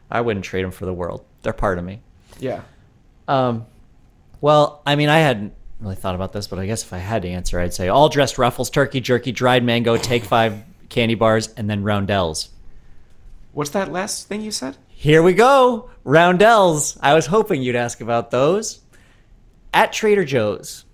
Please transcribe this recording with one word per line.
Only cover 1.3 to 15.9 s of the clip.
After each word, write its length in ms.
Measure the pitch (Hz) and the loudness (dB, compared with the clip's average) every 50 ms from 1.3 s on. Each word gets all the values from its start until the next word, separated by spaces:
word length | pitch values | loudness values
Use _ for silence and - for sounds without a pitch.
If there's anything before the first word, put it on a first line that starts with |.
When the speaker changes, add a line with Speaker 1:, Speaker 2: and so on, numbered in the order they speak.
| _ _ - | _ _ -8
Speaker 1:
They're 100 | 117 - | -8 -4
part 240 | - 113 101 92 | -2 -2 -2 -2
of 80 | 90 87 | -2 -6
me. 160 | 92 98 113 - _ _ _ _ - - - | -10 -12 -16 -18 _ _ _ _ -20 -16 -12
Speaker 2:
Yeah. 220 | 127 127 101 85 - - _ _ _ _ _ _ _ _ _ _ _ | -8 -8 -8 -10 -12 -18 _ _ _ _ _ _ _ _ _ _ _
Speaker 1:
Um, 380 | - 143 131 127 123 117 110 113 - _ - - _ _ _ _ _ _ _ _ _ - - | -2 0 0 0 0 -2 -4 -8 -14 _ -20 -20 _ _ _ _ _ _ _ _ _ -10 -2
well, 400 | 147 147 151 151 147 - - - - | 2 4 4 4 4 2 -2 -6 -4
I 100 | 143 147 | -2 0
mean, 140 | 143 147 147 | 2 2 4
I 100 | 151 160 | 4 4
hadn't 340 | 160 139 120 101 104 95 - - - - - - | 4 2 0 -2 -6 -10 -12 -16 -18 -16 -12 -10
really 160 | 107 98 92 | -8 -8 -8
thought 200 | - - 95 90 | -6 -6 -6 -4
about 180 | 90 95 95 - | -4 -6 -6 -8
this, 140 | 104 101 | -8 -10
but 120 | - 95 90 | -8 -8 -8
I 60 | 95 | -6
guess 180 | 98 113 110 - | -6 -6 -6 -8
if 80 | - 92 | -10 -10
I 40 | |
had 240 | 92 90 101 117 107 | -10 -8 -6 -6 -4
to 80 | 90 90 | -4 -6
answer, 300 | 90 90 90 - - 87 | -6 -4 -4 -2 -2 -2
I'd 140 | 87 87 - | -2 -2 -4
say 140 | - 92 | -4 -2
all 220 | 90 104 139 151 151 | 2 4 4 4 4
dressed 280 | - 143 135 123 - | 4 2 0 0 0
Ruffles, 320 | - 123 120 - - 123 - | 0 0 0 0 -2 -6 -2
turkey 300 | - 151 135 - - 131 | 0 -2 -2 0 -2 -4
jerky, 320 | 113 - 123 113 - 131 | -2 0 -2 0 -2 -4
dried 320 | 104 - 123 123 123 127 120 | -4 0 2 2 2 2 2
mango, 320 | 120 117 120 117 117 117 | 2 0 0 2 0 0
Take 260 | 113 - - 120 120 - | 0 0 0 -2 -2 0
Five 380 | - 123 117 113 113 104 104 - - - - - - | 0 2 2 2 0 -2 -6 -14 -20 -20 -20 -16 -6
candy 260 | - 123 117 113 113 | -2 0 0 0 2
bars, 340 | 98 113 110 110 113 107 - - | 2 2 2 2 2 0 -4 -8
and 140 | - 107 104 | -6 -6 -4
then 140 | 107 101 98 | -4 -2 -2
Roundels. 640 | 107 104 101 98 92 101 98 87 78 80 - - - - - - - - - - - - - - - - - - - - - - - | -2 -2 -2 0 0 0 0 0 -2 -4 -6 -10 -12 -14 -20 -20 -20 -20 -20 -20 -20 -20 -20 -20 -20 -20 -20 -20 -20 -20 -20 -20 -14
Speaker 2:
What's 200 | - 143 151 - | -8 -8 -6 -4
that 200 | - 202 190 147 | -4 -4 -4 -4
last 360 | 160 180 196 208 - - - | -6 -6 -6 -6 -8 -10 -10
thing 140 | - 196 214 | -10 -10 -10
you 100 | 214 214 | -8 -8
said? 260 | 208 - 254 269 277 _ _ | -8 -8 -8 -10 -12 _ _
Speaker 1:
Here 340 | _ - - - 147 151 160 | _ -12 -4 0 4 4 6
we 120 | 165 185 180 | 6 4 6
go. 560 | 190 233 262 277 269 254 247 240 220 - - | 6 6 6 6 6 4 4 2 -2 -8 -12